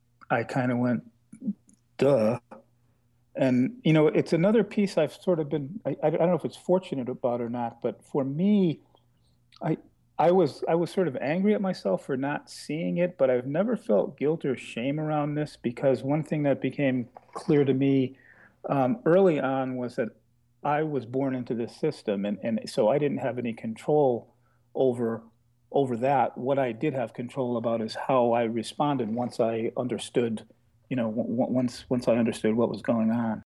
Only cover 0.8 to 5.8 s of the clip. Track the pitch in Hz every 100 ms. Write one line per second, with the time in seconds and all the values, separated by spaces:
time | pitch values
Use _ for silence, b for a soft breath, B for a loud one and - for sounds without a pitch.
0.8 | 123 117 - _ _ - 254 - _ _
1.8 | _ - 131 135 107 127 - - _ _
2.8 | _ _ _ _ _ - 131 123 127 -
3.8 | 165 156 156 165 139 160 190 226 202 -
4.8 | 196 - 147 - - 170 147 156 139 208